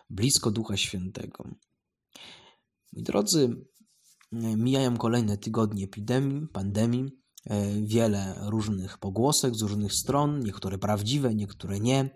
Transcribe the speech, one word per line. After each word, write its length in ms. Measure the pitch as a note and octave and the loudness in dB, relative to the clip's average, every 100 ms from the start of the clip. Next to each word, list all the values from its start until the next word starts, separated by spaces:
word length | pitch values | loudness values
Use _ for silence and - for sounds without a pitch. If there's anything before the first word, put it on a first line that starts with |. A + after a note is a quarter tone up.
| - | -10
blisko 400 | F#2+ A#2+ - A#2 | 0 2 4 2
Ducha 260 | G#2+ A2 G2 | 0 -2 -2
Świętego. 680 | - F#2+ F#2 - - - - - _ _ _ _ _ - - - - _ _ _ _ | -2 -4 -6 -8 -12 -12 -16 -16 _ _ _ _ _ -20 -20 -20 -20 _ _ _ _
Moi 100 | - | -10
drodzy, 640 | A2 - G#3 E3 B2+ - - _ _ _ _ _ _ | -2 0 2 4 4 0 -10 _ _ _ _ _ _
mijają 640 | A#2 A2+ G#2+ A#2+ C3+ C3 A#2 | -4 -2 2 4 4 2 2
kolejne 420 | A#2 A#2+ G#2+ G2+ | 2 2 2 0
tygodnie 460 | - A2+ A2 G#2 | -2 0 0 0
epidemii, 600 | F#2+ - G#2 B2+ C#3 C#3+ D#3+ | -6 -6 0 0 2 -2 -6
pandemii. 580 | - G2 G#2 A2+ A#2+ C3+ - _ - | -6 -2 2 2 2 -2 -8 _ -14
E, 380 | - G#2 G2+ G#2 | -4 -2 0 -2
wiele 580 | G#2+ A2+ A2+ G2+ F#2+ F#2+ G2+ | 2 4 4 2 -2 -6 -4
różnych 480 | A2 G#2 G2 - - | -2 0 -2 -6 -8
pogłosek 560 | G2+ F#2+ C3 D3+ C3+ | -4 2 2 4 2
z 80 | A2 | 0
różnych 300 | G#2 G#2 G2+ | 0 0 -2
stron, 480 | - - C3+ D3 D3 | -2 0 2 2 0
niektóre 380 | A2+ - F#2+ F#2+ | -4 -4 -6 -2
prawdziwe, 560 | G2 G#2 G#2 C#3+ C3 | 0 0 0 0 0
niektóre 460 | G#2+ G2+ - F#2 G2+ | 0 -4 -6 -6 -2
nie. 300 | A2+ C3+ C3+ | 2 2 0